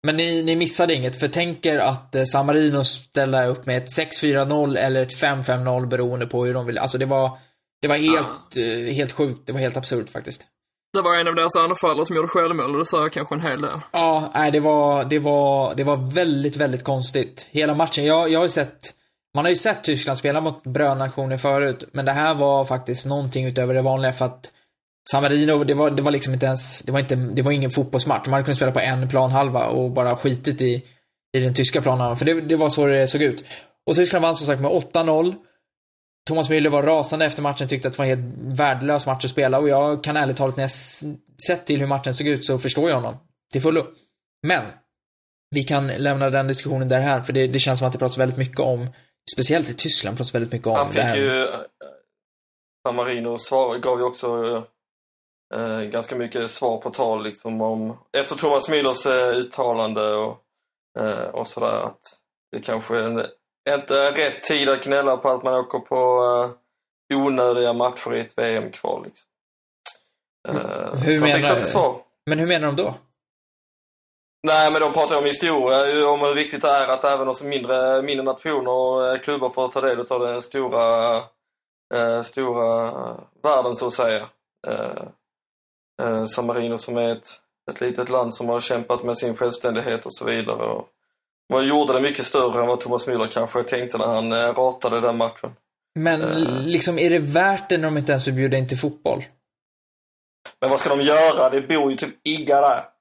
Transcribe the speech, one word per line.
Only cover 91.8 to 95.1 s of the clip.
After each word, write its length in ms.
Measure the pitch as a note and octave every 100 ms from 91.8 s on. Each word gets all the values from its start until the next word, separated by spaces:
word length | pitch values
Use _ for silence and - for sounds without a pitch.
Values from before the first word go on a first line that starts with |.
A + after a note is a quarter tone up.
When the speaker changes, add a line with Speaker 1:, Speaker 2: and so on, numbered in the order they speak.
| C#3
Speaker 3:
det 80 | B2+
mycket 260 | C#3 C#3+ B2
större 340 | D3 B2 A#2
än 60 | A#2
vad 120 | B2
Thomas 260 | - A#2+ -
Müller 200 | B2 A2
kanske 340 | - A#2+ B2
tänkte 360 | A#2+ B2+ B2 A2+
när 80 | A2
han, 260 | A2+ A2+
eh, 200 | A2+ A#2
ratade 460 | A#2+ B2+ B2+ A#2+ A2+
den 160 | A#2+